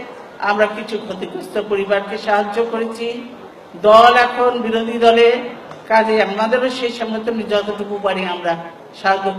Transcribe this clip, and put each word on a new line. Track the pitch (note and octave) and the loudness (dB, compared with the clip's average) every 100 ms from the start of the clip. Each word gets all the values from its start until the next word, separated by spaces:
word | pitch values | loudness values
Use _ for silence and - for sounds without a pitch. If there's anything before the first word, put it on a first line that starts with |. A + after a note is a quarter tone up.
| - - - - | -8 -16 -18 -6
আমরা | G3+ G#3 G#3 | -2 2 2
কিছু | G#3+ A3+ G#3+ | 0 -8 -8
ক্ষতিগ্রস্ত | - F#3+ - F#4 - G#3+ G3+ | -8 -10 -8 -10 -6 -6 -2
পরিবারকে | G3 G3 G3+ G3+ G#3+ | -4 0 0 0 -6
সাহায্য | A3+ G#3 G#3 A#3 | 0 0 0 -2
করেছি। | A#3 A3+ A3+ - A#3 A#3+ - - - - - F3 | -2 -2 -6 -6 -8 -8 -12 -16 -20 -20 -20 0
দল | G#3 A3 A#3+ B3 | 6 8 8 6
এখন | A#3+ A#3+ B3 A#3+ | 2 2 0 0
বিরোধী | A3+ A3+ A3+ A#3 | -2 -2 -4 2
দলে, | A#3 A#3 A#3 B3 - - - - - | 4 6 4 4 -4 -12 -16 -18 0
কাজে | A3 A3 A3 | 2 4 2
আমাদেরও | F#3+ G3+ A3 A#3+ B3+ | 0 0 0 0 0
সেই | B3+ A#3+ | -2 -6
সংগঠনে | A3+ A3 A3 A3 A3+ | -4 -6 -4 -4 -6
যতটুকু | G3+ G#3 G3+ G3+ G3+ G#3 | -2 -2 -2 -6 -6 -4
পারি | G3 F#3 | -2 -2
আমরা | F#3 F3 F3 E3 - - - - | -4 -4 -4 -4 -6 -16 -20 -4
সাহায্য | G3 G3 G3 | 0 0 -2